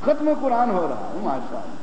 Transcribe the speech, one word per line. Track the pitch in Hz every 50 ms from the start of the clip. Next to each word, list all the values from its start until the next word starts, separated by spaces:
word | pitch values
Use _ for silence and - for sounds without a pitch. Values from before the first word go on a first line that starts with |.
| -
ختم | 247 302 294 294 302 294 -
قرآن | - 262 240 233 240 240
ہو | 202 180 165 147
رہا | 127 120 - - -
ہے، | 170 208
ماشاءاللہ۔ | - 135 131 - - 123 117 110 113 - -